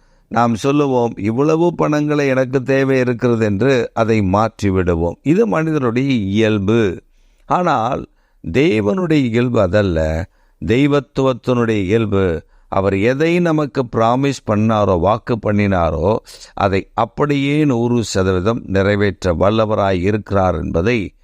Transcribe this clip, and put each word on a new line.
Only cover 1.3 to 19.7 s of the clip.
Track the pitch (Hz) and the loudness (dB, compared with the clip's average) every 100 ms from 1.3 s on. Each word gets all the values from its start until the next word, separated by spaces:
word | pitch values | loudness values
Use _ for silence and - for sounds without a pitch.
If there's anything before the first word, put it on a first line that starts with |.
| 117 151 160 175 | 0 0 2 0
பணங்களை | 160 151 151 147 147 139 | 0 -2 0 0 0 0
எனக்கு | 131 127 131 | 0 0 -2
தேவை | 123 135 135 131 | 0 0 2 2
இருக்கிறது" | 127 117 123 113 | 0 0 0 2
என்று | 110 98 131 131 - | 0 2 2 0 0
அதை | 120 110 110 | -2 0 2
மாற்றிவிடுவோம். | 95 98 110 - 101 95 87 82 85 - | 2 2 0 -2 -2 0 0 0 -2 -2
இது | 135 180 226 | 0 0 2
மனிதனுடைய | 160 160 151 127 120 139 | 0 -2 -2 -2 -2 -2
இயல்பு. | 123 98 104 110 107 95 117 101 - - _ _ _ - | -2 -2 0 2 0 0 2 0 -4 -12 _ _ _ -4
ஆனால் | 160 175 131 113 151 - _ _ _ - | -2 0 0 -2 -4 -10 _ _ _ -4
தேவனுடைய | 127 165 214 202 190 170 156 | 0 2 2 0 -2 0 0
இயல்பு | 123 117 123 117 | 0 0 0 0
அதல்ல. | 92 104 101 80 80 80 87 _ _ - 82 | 2 2 0 0 -2 -2 -6 _ _ -8 -2
தெய்வத்துவத்தினுடைய | 120 143 143 - - 131 120 - 123 113 110 | 2 2 0 -2 -2 0 0 -2 0 0 0
இயல்பு, | 90 113 107 98 95 78 - _ - | 0 0 0 0 0 -2 -8 _ -6
அவர் | 95 98 98 | -2 0 0
எதை | 113 135 165 175 | 0 0 0 2
நமக்கு | 170 156 147 135 120 120 | 2 0 -2 -4 -4 0
பிராமிஸ் | 113 127 139 131 - | 0 2 0 -2 -2
பண்ணாரோ, | 104 110 110 101 90 | 0 2 2 2 2
வாக்கு | 90 113 - 110 | 2 0 -2 -4
பண்ணினாரோ, | 107 104 101 92 82 76 90 113 - - - | 0 0 2 0 0 0 0 -2 -4 -20 -14
அதை | - 98 98 - | -2 0 0 -4
அப்படியே | - 113 - 143 143 139 147 | -4 -4 -2 -2 0 0 0
நூறு | 151 117 120 120 | 0 0 0 0
சதவீதம் | 104 98 95 92 95 120 - | -2 0 0 0 0 -2 -2
நிறைவேற்ற | 95 95 101 101 87 92 | 0 2 2 0 -2 -2
வல்லவராய் | 80 95 110 107 | 0 2 2 0